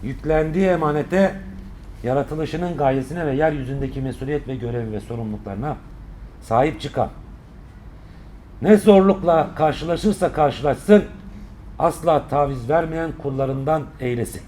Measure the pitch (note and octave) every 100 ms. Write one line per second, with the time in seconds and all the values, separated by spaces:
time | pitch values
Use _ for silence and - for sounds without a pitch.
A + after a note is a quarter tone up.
0 | A2 C3 D3+ D#3 D#3 D#3+ F#3+ F3 D#3 D3+
1 | - F3+ F#3+ - - - - - - -
2 | A#2+ C3 C#3 D3+ D3+ D#3+ F3 D#3 C#3+ C3+
3 | C3 E3+ D#3 C3+ D#3 D3+ B2 C#3 C#3 C#3
4 | C3 B2 C3+ D3 C#3+ C3 A#2+ A#2+ A2+ G#2+
5 | G2 A#2 A2+ G#2+ G#2 G2 C3+ C#3+ - -
6 | - - - - - A2+ C#3+ D#3 D3 -
7 | A#2 - - - - - - - - -
8 | - - - - - - E3 G#3 G#3+ G3
9 | F#3+ F#3+ F3 E3 C#3+ - D#3+ E3 D#3+ E3+
10 | G#3+ G3+ F3+ - D3 - C#3+ C3+ - G#3
11 | - - - - - - - - E3+ D3+
12 | D#3+ D3+ - C#3 C#3+ C3+ A#2 D#3 E3 D#3+
13 | E3 - C#3+ C3+ C3 C3+ C3+ D#3+ B2+ -
14 | B2+ A#2+ G#2+ -